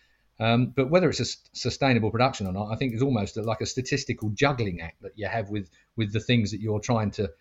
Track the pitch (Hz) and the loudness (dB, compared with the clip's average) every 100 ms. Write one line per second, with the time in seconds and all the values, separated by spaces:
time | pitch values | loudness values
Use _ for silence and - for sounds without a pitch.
0 | _ _ _ - 110 120 127 - 131 175 | _ _ _ -2 2 4 2 2 2 4
1 | 165 - 120 - _ - 120 - 139 120 | 4 2 -4 -6 _ -6 -4 0 2 4
2 | 107 113 131 - 98 92 104 110 135 113 | 2 2 2 0 -4 -4 -4 -2 -2 0
3 | 139 117 101 113 110 107 110 - 127 139 | 2 2 0 -2 -4 -2 -4 -4 -2 -2
4 | - 117 107 104 139 123 104 85 85 - | -2 -4 -4 2 2 2 -2 -4 -10 -12
5 | - - 98 113 101 107 95 _ _ - | -16 -10 -4 -4 -4 -6 -8 _ _ -4
6 | 104 110 - 120 101 101 110 104 - 117 | -2 0 2 2 2 -2 -2 -2 0 0
7 | 104 - 98 - | 0 -2 -4 -6